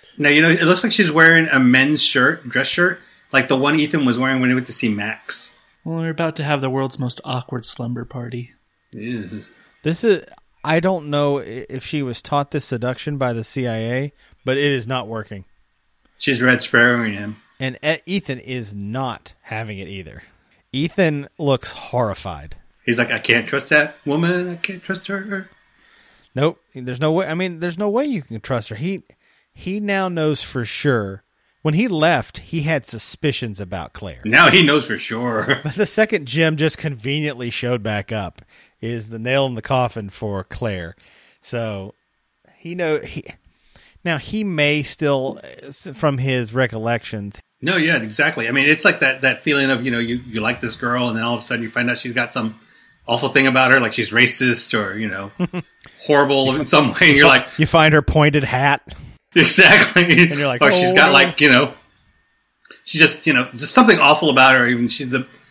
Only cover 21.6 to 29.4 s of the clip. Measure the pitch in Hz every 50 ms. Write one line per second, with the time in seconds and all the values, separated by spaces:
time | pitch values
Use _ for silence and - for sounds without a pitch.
21.6 | - - - - - - - 123 120 104 95 - - 95 82 71 73 76 - -
22.6 | - _ _ _ _ 127 117 123 120 - 120 104 - - 117 120 113 - 147 139
23.6 | - - 156 151 147 147 - - _ 147 143 156 170 170 180 180 180 180 175 170
24.6 | - - 190 175 - - 190 180 - - 202 196 196 214 202 190 185 - _ _
25.6 | _ _ _ _ _ _ _ _ _ _ _ _ _ _ - 127 143 147 - -
26.6 | _ _ - 131 123 127 123 123 156 156 160 180 190 151 160 175 185 185 170 160
27.6 | 170 175 165 170 208 208 202 240 294 294 254 175 135 - 113 107 - - 131 117
28.6 | 104 - 107 104 143 185 196 180 - _ _ _ _ _ _ _